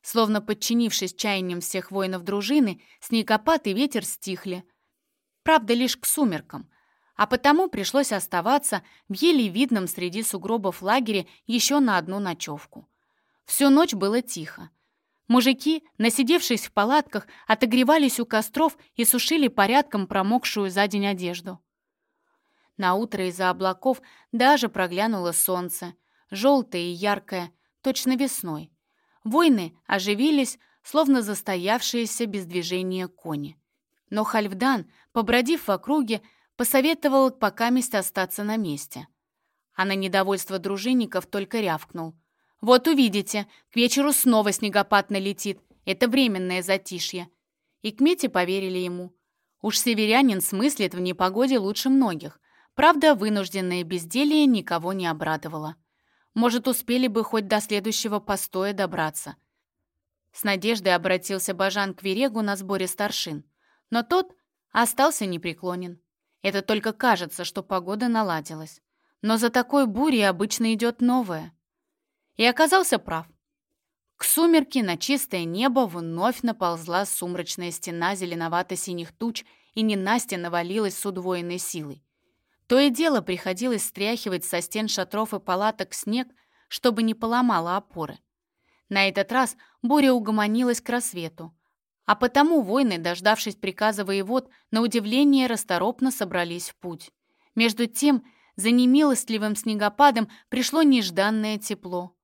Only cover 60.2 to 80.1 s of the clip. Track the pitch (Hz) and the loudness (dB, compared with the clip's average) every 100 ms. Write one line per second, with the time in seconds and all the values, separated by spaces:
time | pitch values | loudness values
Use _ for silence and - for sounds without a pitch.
60.2 | _ - 214 190 202 226 190 175 185 185 | _ -6 -4 -2 -2 0 2 2 2 -2
61.2 | 185 196 - 185 196 196 196 185 190 190 | -2 -6 -4 -2 -2 -2 -4 -6 -4 0
62.2 | 269 220 208 196 190 190 185 - 208 - | -2 0 -4 -4 -4 -4 -4 -4 -4 -4
63.2 | 175 147 - _ _ _ _ 233 233 359 | -8 -10 -14 _ _ _ _ -4 0 0
64.2 | 370 _ _ _ _ - 233 - 285 311 | 0 _ _ _ _ 0 0 2 2 2
65.2 | 196 170 175 165 185 180 180 175 _ _ | -4 -4 -8 -8 -8 -8 -10 -14 _ _
66.2 | _ _ 196 196 190 214 226 214 254 185 | _ _ -4 -4 -2 -2 -2 0 2 2
67.2 | - - 175 - 185 190 175 208 247 226 | -2 -10 -10 -10 -6 -6 -4 -4 -2 0
68.2 | 202 160 151 156 156 - _ _ _ _ | -2 -4 -6 -14 -14 -18 _ _ _ _
69.2 | 214 220 233 240 247 285 254 202 302 254 | -2 0 2 0 2 2 2 2 2 4
70.2 | 202 175 208 - 226 220 240 233 240 254 | 2 2 -4 -2 -2 0 -2 0 0 2
71.2 | 208 160 160 _ _ _ _ _ _ _ | -2 -8 -10 _ _ _ _ _ _ _
72.2 | _ - 226 247 311 381 359 233 - 160 | _ 2 2 4 4 4 4 0 -2 -10
73.2 | 165 _ _ _ _ _ _ _ _ _ | -10 _ _ _ _ _ _ _ _ _
74.2 | - - 339 330 302 269 202 170 - 277 | -2 2 6 4 4 -2 -2 -2 -2 -2
75.2 | - 185 165 180 262 247 233 170 165 165 | -2 -4 -4 0 0 2 0 -4 -8 -2
76.2 | 214 247 240 220 180 170 165 175 202 - | -2 0 -4 -2 -2 -2 -2 -2 -2 -6
77.2 | 180 175 170 - 175 170 - 170 170 196 | -6 -6 -8 -8 -8 -8 -10 -4 -2 -2
78.2 | 180 170 165 175 180 185 - 175 165 _ | -6 -6 -2 -2 -4 -8 -8 -8 -10 _
79.2 | 233 226 - _ _ - 220 202 190 | -8 -8 -14 _ _ -4 -2 0 0